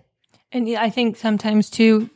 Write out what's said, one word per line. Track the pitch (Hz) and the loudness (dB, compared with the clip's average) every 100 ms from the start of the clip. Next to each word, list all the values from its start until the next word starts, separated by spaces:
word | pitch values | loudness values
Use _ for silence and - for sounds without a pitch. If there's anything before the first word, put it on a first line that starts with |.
| _ _ _ _ _ | _ _ _ _ _
And | 254 226 | -6 -4
yeah, | 226 | -4
I | 226 | -4
think | 202 233 208 | -2 -4 -2
sometimes, | 226 208 220 214 208 | -2 -2 0 0 0
too, | - 226 220 226 | 2 4 4 0